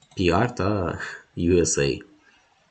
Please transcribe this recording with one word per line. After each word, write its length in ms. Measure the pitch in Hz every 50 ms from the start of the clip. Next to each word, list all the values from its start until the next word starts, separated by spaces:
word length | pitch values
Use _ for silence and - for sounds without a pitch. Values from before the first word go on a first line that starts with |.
| _ _ - -
П 60 | 95 87
Р 260 | 82 92 120 123 -
та 440 | - 90 98 107 101 90 82 - - - - - - - _ -
Ю 300 | - 85 85 92 87 82
С 120 | 73 - -
Ей. 260 | 69 69 62 - - - - _ _ _ _ _ _ _ _ _ _ _